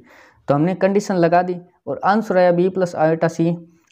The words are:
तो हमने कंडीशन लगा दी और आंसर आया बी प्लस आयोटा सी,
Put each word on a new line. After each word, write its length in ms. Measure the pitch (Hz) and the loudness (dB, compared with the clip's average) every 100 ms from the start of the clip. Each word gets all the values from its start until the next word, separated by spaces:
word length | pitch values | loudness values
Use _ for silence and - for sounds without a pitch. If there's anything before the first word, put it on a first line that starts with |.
| - - - _ - | -14 -20 -20 _ -4
तो 60 | |
हमने 220 | 143 170 185 | 0 0 0
कंडीशन 400 | 190 202 208 185 | 0 0 0 0
लगा 260 | 165 175 | 2 2
दी 160 | 180 175 - _ - | 0 -6 -12 _ -12
और 140 | 135 175 | -4 0
आंसर 320 | 214 214 185 | 0 0 2
आया 140 | 180 | 4
बी 180 | 175 185 | 4 0
प्लस 260 | 185 175 - | -2 -4 0
आयोटा 300 | 156 160 165 | 0 0 -2
सी, 260 | - 170 170 - _ _ | 0 -2 -2 -8 _ _